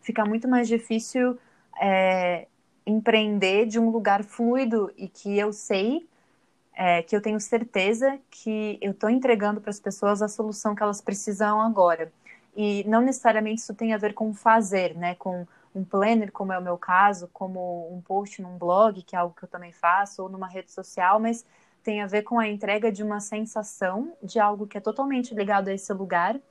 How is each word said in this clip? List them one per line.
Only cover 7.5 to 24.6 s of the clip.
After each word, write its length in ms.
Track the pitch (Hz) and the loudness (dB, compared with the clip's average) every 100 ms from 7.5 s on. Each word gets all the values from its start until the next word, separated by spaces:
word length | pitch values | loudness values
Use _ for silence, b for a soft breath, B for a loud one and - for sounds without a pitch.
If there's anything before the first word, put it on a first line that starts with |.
| 233 233 202 190 226 269 277 _ | -2 0 0 2 2 2 0 _
que 480 | - - 214 214 208 | -12 -6 -4 -4 -4
eu 140 | 202 | -6
tô 160 | 196 214 | -2 2
entregando 500 | 247 254 226 208 208 | 2 4 2 2 -2
pras 180 | 208 208 | -6 -8
pessoas 440 | - 190 202 208 | -8 -2 0 2
a 60 | 214 | -2
solução 460 | - 214 208 220 | -4 -6 -4 -4
que 80 | 208 | -2
elas 200 | 208 202 | -2 -2
precisam 580 | - 196 - 196 214 214 | -6 -6 -6 -2 0 2
agora. 500 | 226 214 175 165 165 _ B B B - | 2 6 6 4 -2 _ B B B -2
E 260 | 208 202 196 | 0 0 2
não 140 | 220 | 4
necessariamente 580 | 254 262 247 220 214 226 | 4 2 2 2 0 -4
isso 140 | - | -8
tem 180 | 202 226 | -6 -2
a 60 | 220 | 0
ver 160 | 208 | -2
com 180 | 208 220 | -2 -6
fazer, 640 | 202 - 226 202 196 180 160 | 0 4 4 4 0 0 -2
né? 180 | 175 180 | -6 -4
Com 300 | 196 180 175 b b | -6 -8 -10 b b
um 100 | 190 | -8
planner, 480 | 185 202 208 233 202 | -2 0 4 2 0
como 180 | - 196 | -6 -6
é 80 | 185 | -4
o 40 | |
meu 160 | 180 175 | -4 -6
caso, 500 | - 180 202 196 175 | 0 4 6 4 -8
como 640 | - 190 185 180 175 165 | -10 -10 -6 -6 -8 -8
um 60 | 180 | -14
post 400 | 175 196 202 - | -4 -4 -4 -10
num 160 | 180 180 | -14 -6
blog, 460 | 175 185 220 202 | 0 4 4 2
que 120 | 175 | -8
é 40 | 185 | -4
algo 160 | 175 | -4
que 100 | 170 | -6
eu 40 | 180 | -16
também 220 | 175 175 | -14 -16
faço, 520 | 170 170 185 202 - | -2 2 2 0 -6
ou 60 | 190 | -12
numa 180 | 190 190 | -10 -12
rede 240 | 185 185 | -12 -14
social, 480 | - 185 - 180 208 | -16 -12 0 4 4
mas 240 | 226 233 - b b b | 2 -4 -8 b b b
tem 160 | - 208 | -6 -4
a 60 | 202 | -2
ver 160 | 208 | -2
com 160 | 214 240 | 0 0
a 100 | 220 | 0
entrega 420 | 208 202 208 226 | -2 -2 0 0
de 120 | 196 | -2
uma 180 | 214 208 | -4 -6
sensação 960 | 202 214 220 226 208 - 185 190 294 339 | -6 -8 -6 -8 -10 -4 -4 -2 -8 -10
de 180 | 190 226 | -6 2
algo 260 | 208 208 | 2 0